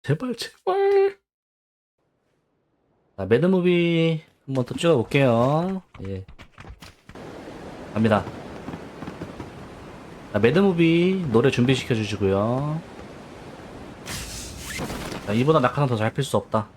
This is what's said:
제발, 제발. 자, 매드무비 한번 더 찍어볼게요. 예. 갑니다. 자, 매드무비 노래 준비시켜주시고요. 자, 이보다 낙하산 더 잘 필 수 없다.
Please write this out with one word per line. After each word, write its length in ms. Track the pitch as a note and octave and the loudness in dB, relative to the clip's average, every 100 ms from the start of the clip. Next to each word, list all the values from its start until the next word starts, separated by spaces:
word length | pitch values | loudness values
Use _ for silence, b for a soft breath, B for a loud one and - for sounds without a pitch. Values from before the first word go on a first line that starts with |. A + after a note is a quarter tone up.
제발, 320 | - D3+ B3+ A#3 | -2 -2 -2 -8
제발. 800 | - _ - F#4+ G4 G4 G4 - _ _ _ _ _ _ _ _ _ _ _ _ _ _ _ _ _ _ _ - | -10 _ -2 2 4 4 2 -2 _ _ _ _ _ _ _ _ _ _ _ _ _ _ _ _ _ _ _ -10
자, 80 | F#2+ | 2
매드무비 960 | A#2+ F3 F#3 F3+ F3 E3+ E3 E3 D#3 - _ - | 4 6 4 4 4 4 2 2 0 -6 _ -4
한번 180 | C3+ | -2
더 100 | B2 | -2
찍어볼게요. 1080 | - E3+ D3 G#2+ C#3+ C3+ A#2 B2+ D#3 F3+ F#3+ _ - G2 | 0 2 2 2 4 4 4 4 2 0 -6 _ -14 -10
예. 180 | F#2+ F#2+ - - _ - - - _ - - - - - - - - - | -10 -10 -20 -20 _ -20 -20 -20 _ -20 -20 -18 -16 -16 -16 -16 -16 -8
갑니다. 320 | G#2+ A2 G#2 - - - - - - - - - - - - - - - - - - - - - | 0 4 2 0 -12 -14 -14 -12 -12 -14 -14 -14 -12 -14 -14 -16 -16 -18 -18 -18 -18 -18 -20 -4
자, 60 | G#2+ | 2
매드무비 880 | A2+ D#3+ G3+ E3+ E3 E3+ F3 F#3+ E3 | 4 6 4 4 4 6 4 0 2
노래 180 | A2 C3 | 4 4
준비시켜주시고요. 1300 | - B2 C3 - A2+ G#2+ G#2 G2 G2 A2 B2+ D3 D#3 - - - - - - - - - - - - - - - - - - - - - - - - - | 4 2 2 0 -2 -2 0 2 2 0 -2 -2 -6 -8 -18 -18 -18 -18 -18 -18 -18 -18 -16 -16 -16 -12 -10 -10 -12 -12 -12 -10 -8 -8 -8 -8 -10 -2
자, 60 | |
이보다 280 | G#2+ C3+ D#3+ | 2 4 6
낙하산 280 | B2 - C#3 | 4 2 0
더 80 | A2+ | 2
잘 160 | A2 | 0
필 100 | - | -2
수 120 | C3+ G#2+ | 0 -2
없다. 320 | - A2 G#2 | 0 -2 -2